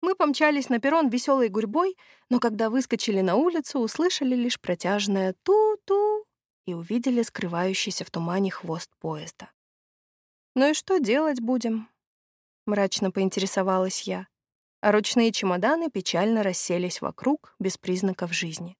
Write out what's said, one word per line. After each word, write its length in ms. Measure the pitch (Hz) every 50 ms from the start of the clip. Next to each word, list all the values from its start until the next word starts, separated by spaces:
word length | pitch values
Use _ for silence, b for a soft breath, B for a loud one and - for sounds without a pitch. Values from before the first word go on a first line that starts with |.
| -
Мы 120 | 349 381
помчались 540 | - 359 294 277 - 311 302 294 285 262 -
на 100 | 254 233
перрон 300 | 208 269 302 330 320 262
веселой 400 | 214 247 - - 277 269 247 220
гурьбой, 480 | 190 214 220 208 214 311 359 381 370 b b b b b b b
но 80 | 247 247
когда 320 | - 233 220 202 226 226
выскочили 500 | 214 262 254 - - 214 - - 208 190 190
на 140 | 185 175
улицу, 440 | 214 302 349 339 330 294 - - 277
услышали 540 | 233 220 - - 311 359 359 - 294 254 254
лишь 260 | 247 240 240 233 -
протяжное 760 | _ - 180 170 - 175 196 208 202 202 196 196 190 190 190 _ _
"ту-ту" 800 | - 381 427 427 427 427 403 _ - 392 403 415 427 427 427 427 _ _ _ _ _ _ _ _
и 100 | - 180
увидели 480 | 170 170 170 208 247 240 269 254 240 226
скрывающийся 800 | - _ - - 175 170 170 180 190 190 - - - 185 - 180
в 60 | -
тумане 400 | _ 165 165 170 175 190 196 190
хвост 400 | - - - 170 160 165 - - _ _
поезда. 520 | - 165 156 151 156 165 - _ - - _ _ _ _ _ _ _ _ _ _ _ _ _ _ _ _ _ _ _ _ _
"Ну 160 | 254 262 285
и 40 | 302
что 240 | - - - 381 370
делать 420 | 285 196 226 277 311 311 285 247
будем?" — 480 | 233 226 254 254 233 233 226 220 220 _ _ _ _ _ _ _ _ _ _ _ _ _ _ _ _
мрачно 440 | - 208 208 196 190 - - 214 190
поинтересовалась 920 | 185 - 190 190 - - 185 196 - - 190 190 190 185 185 190 185 - -
я, 240 | - 190 185 190 _ _ _ _ _ _ _ _ _ _ _
а 120 | - 208 208
ручные 400 | 214 208 - - 247 233 226 220
чемоданы 580 | - - 190 180 180 180 233 294 330 330 311
печально 520 | - 202 180 - - 170 190 214 226 220 208
расселись 580 | 196 180 - - - 180 175 180 180 175 -
вокруг, 540 | - - - - - 254 294 302 _ - _ _
без 180 | 185 190 180
признаков 560 | - _ - 185 185 190 196 185 - 180 170 170
жизни. 440 | - - 165 160 - 175 170 190 _